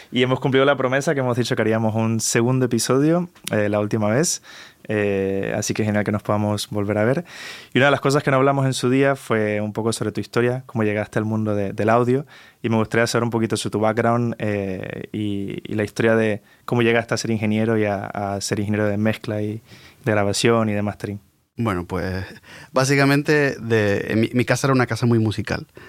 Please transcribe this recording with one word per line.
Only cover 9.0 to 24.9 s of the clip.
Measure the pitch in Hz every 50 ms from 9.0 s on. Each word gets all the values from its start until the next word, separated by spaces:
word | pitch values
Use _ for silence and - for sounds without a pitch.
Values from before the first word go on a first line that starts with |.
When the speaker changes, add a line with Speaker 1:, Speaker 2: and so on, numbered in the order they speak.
| 139 139 135
Speaker 1:
fue | 135 - - 120 110 107 107 107 104
un | 104 107
poco | 101 113 107 113 110
sobre | - 117 107
tu | 98 110
historia, | 101 - - 120 120 123 123 131 131
cómo | - - 117 107
llegaste | 107 104 107 104 - - 117
al | 107
mundo | 110 110 110 110 107 104
de, | 101 101 98
del | 104 107 104 110
audio. | 113 120 123 120 127 135 147 - - - - - _ _
Y | - 113
me | 113
gustaría | 113 107 - - 113 117
saber | - - 120 113
un | 117
poquito | 113 113 113 110 113
sobre | 104 - 107
tu | - 104
background, | 107 110 110 117 113 117 117 120 120 117 - -
eh, | 107 107 104 101 98 98 92 95 - - - - - -
y, | - 107 107 101 101 101 98 98 - - -
y | - 107
la | 107 104
historia | 101 - - 113 113 113
de | 113 110 107 104 101 - _ - _ _
cómo | - 127 120
llegaste | 117 113 117 117 113 - 120
a |
ser | 110 - 113
ingeniero | 113 104 110 107 107 110 110 113 113 110
y | 107
a, | 104 101 98 104
a | - - 104 104 98 101 98
ser | - - 123 107
ingeniero | 101 104 107 104 107
de | 104 101 104
mezcla | 107 110 107 - - - 107 107
y | 104 107 107 113 - - - - - - - _ -
de | 120
grabación | 107 104 101 101 101 - - 117 117 117 110 107
y | 104
de | 104
mastering. | 104 101 98 - - 104 101 104 - _ _ _ _ _ _ -
Speaker 2:
Bueno, | 117 110 92 87 90
pues, | - 92 87 85 92 92 92 90 - - - - - - - - -
básicamente, | - 127 131 131 143 143 139 139 139 143 147 - 151 151 143 135 -
de, | - 110 113 117 110 104 101 101 - - -
en | 101 110
mi, | 113 -
mi | - 123 113
casa | - 127 - - 135
era | 135
una | 123 120
casa | -